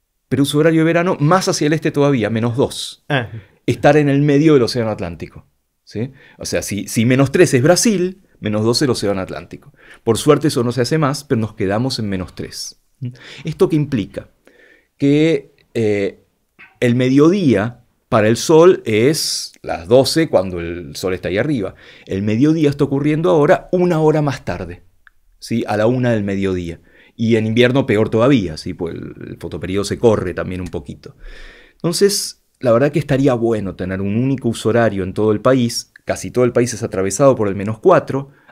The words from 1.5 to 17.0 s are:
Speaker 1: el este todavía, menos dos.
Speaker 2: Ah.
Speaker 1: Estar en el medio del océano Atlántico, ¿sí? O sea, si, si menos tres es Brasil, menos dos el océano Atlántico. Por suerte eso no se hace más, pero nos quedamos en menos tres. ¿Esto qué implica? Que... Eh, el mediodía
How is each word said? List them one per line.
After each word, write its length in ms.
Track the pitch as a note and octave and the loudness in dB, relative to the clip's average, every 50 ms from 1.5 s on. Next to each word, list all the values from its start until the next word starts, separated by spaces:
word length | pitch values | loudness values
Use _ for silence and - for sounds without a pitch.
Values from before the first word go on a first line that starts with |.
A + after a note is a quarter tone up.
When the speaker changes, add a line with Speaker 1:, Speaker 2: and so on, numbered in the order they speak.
| E3 - D#3+ | -2 0 0
Speaker 1:
el 80 | D3 E3 | 0 0
este 160 | D#3+ - D#3+ | 0 -2 -2
todavía, 400 | - C#3+ C#3+ C#3+ C#3 A#2+ G#2 G#2 | 0 0 2 2 2 2 0 0
menos 260 | A2+ A2+ A2+ A#2+ A2+ | -2 -2 -2 -2 -2
dos. 480 | C3 A#2+ - - - - - - _ _ - | -2 -2 -2 -2 -10 -12 -14 -16 _ _ -4
Speaker 2:
Ah. 180 | D3 C3 A2+ G2 A2 A2 - _ _ _ - | -4 -4 -4 -6 -12 -16 -18 _ _ _ -4
Speaker 1:
Estar 320 | - - - - D3+ D3 | -4 -4 2 4 4 4
en 120 | D3+ D3 C#3+ | 4 4 2
el 140 | C#3 C#3+ D3 | 2 2 2
medio 320 | D3 C#3 C#3+ D#3 D#3+ D3+ | 2 2 4 4 6 4
del 80 | C3 A#2 | 4 4
océano 300 | G#2+ - B2+ A2+ A2 G#2 | 2 -2 -4 -4 -4 -4
Atlántico, 560 | - G2 E2+ E2+ - - - - - - _ _ _ _ _ _ _ _ | -6 -8 -10 -8 -10 -14 -16 -16 -20 -20 _ _ _ _ _ _ _ _
¿sí? 300 | _ - G#2 A#2 - C3 - - - _ - | _ -10 -8 -8 -8 -10 -18 -20 -20 _ -14
O 60 | - | -10
sea, 180 | - G2+ F2 - | -4 -4 -4 -4
si, 240 | - G2+ G2+ - | -4 -6 -6 -6
si 180 | - - A#2+ A2 | -4 -2 0 2
menos 280 | B2 C#3 C3+ C#3 - - | 2 4 2 2 2 4
tres 200 | - E3+ - - | 4 4 4 4
es 100 | B2 B2 | 2 4
Brasil, 580 | D#3+ F3+ F3 - A#3 G#3 F3 F3+ F#3 F#3 _ _ _ _ - | 4 2 4 2 0 0 0 -2 -4 -6 _ _ _ _ -10
menos 240 | - G#2+ G#2 G#2+ G#2+ | -8 -4 -4 -2 0
dos 180 | A2+ A#2+ - D#3 | 0 0 0 0
el 80 | B2+ | 0
océano 300 | A2+ - A2 G2+ G2 F#2+ | 0 -2 -2 -4 -2 -4
Atlántico. 520 | F#2 F2+ D#2 C#2+ F2 - - - - - _ _ _ - - - - | -4 -8 -10 -14 -14 -16 -18 -20 -20 -20 _ _ _ -20 -20 -8 -2
Por 140 | A#2 A2+ G#2+ | -2 -2 0
suerte 280 | - D3 C#3+ - - | 4 2 2 4 2
eso 160 | D3+ - C3+ A#2 | -2 -2 0 -2
no 80 | B2 | -2
se 120 | A#2 C3 A#2+ | -2 -2 -2
hace 160 | - D#3+ D#3+ | -2 0 0
más, 260 | D#3 C3 C#3+ - - | 0 -2 -2 -6 -4
pero 160 | - C3+ A2+ | -4 -2 -2
nos 140 | A2 G#2+ - | -2 -4 -6
quedamos 440 | - G#2 F#2 G2+ A2 B2+ C3 B2+ - | -6 -4 -2 -2 -2 -2 -4 -4 -6
en 100 | A2+ G2+ | -6 -6
menos 280 | G2+ F#2 F2+ - - | -4 -6 -6 -8 -12
tres. 440 | - - - - - - - - _ _ _ _ - B2+ B2 B2 - - - - - - | -14 -14 -14 -12 -14 -14 -14 -16 _ _ _ _ -12 -12 -12 -12 -14 -20 -20 -20 -14 -10
¿Esto 260 | E3 D3+ - G3 F3+ | -10 0 0 0 2
qué 60 | E3 | 2
implica? 540 | D3+ D3 D3 C#3+ A2 F#2+ - - - - _ _ _ _ _ _ _ _ _ _ _ _ _ _ | 0 -2 0 -2 -4 -4 -6 -8 -14 -14 _ _ _ _ _ _ _ _ _ _ _ _ _ _
Que... 560 | - C#3 C#3 C#3+ D3+ D#3 E3 D#3+ - - _ _ _ _ _ - | -2 0 2 4 4 4 2 0 -2 -4 _ _ _ _ _ -6
Eh, 460 | A#2 A2+ G#2 G#2 G2+ G2 - - _ _ _ _ _ _ _ _ _ - - _ - | -2 0 0 0 0 -2 -4 -6 _ _ _ _ _ _ _ _ _ -20 -20 _ -2
el 160 | B2+ B2 A#2+ | 0 0 2
mediodía 840 | B2 | 2